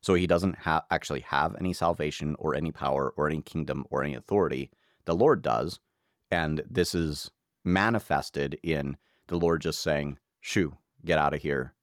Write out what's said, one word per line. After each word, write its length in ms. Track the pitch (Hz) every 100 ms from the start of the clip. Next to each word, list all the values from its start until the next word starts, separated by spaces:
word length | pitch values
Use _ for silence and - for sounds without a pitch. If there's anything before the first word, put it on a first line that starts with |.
So 120 | -
he 140 | 90 90
doesn't 320 | 87 95 -
ha-, 260 | - 80 -
actually 300 | 82 - 69
have 360 | - 69 80 -
any 140 | 92
salvation 640 | 85 87 85 76 - 76 73
or 160 | 78 69
any 160 | 80
power 420 | - 71 69 67 -
or 100 | 76
any 140 | 78
kingdom 440 | - 82 73 69 67
or 120 | 69
any 140 | 71 64
authority. 560 | - 101 82 67 67 _ _ _
The 120 | - 85
Lord 260 | 135 123
does. 400 | 92 57 73 - _ _ _ _ _
And 320 | 87 78 78 -
this 260 | 90 87 87
is 360 | 80 73 - _ _ _ 90
manifested 920 | 92 107 113 - 71 - 71 71 73
in 320 | 85 78 69 69 _ _ -
the 80 | 87
Lord 240 | 85 82
just 220 | 80 76
saying, 380 | 85 73 71 71 _ _
"Shoo, 380 | - 110 80 - _ _
get 140 | 82 80
out 160 | 73
of 80 | 76
here. 320 | 73 69 65 _